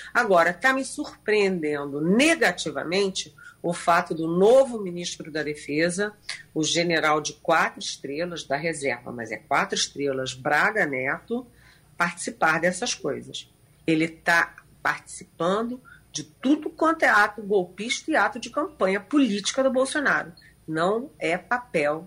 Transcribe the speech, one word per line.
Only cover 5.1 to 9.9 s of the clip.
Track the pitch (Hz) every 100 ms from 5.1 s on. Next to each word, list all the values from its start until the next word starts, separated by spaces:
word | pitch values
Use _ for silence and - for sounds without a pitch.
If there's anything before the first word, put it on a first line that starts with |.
| - 160
da | 151
Defesa, | 147 151 - 147 175 175 208 - - - -
o | 156
general | 151 165 175 160 151 151
de | 151
quatro | - - 160 214 202
estrelas, | - - 135 143 180 160
da | - 143
reserva, | 165 147 139 120 123
mas | 120 110
é | 107
quatro | - 147 190
estrelas, | - -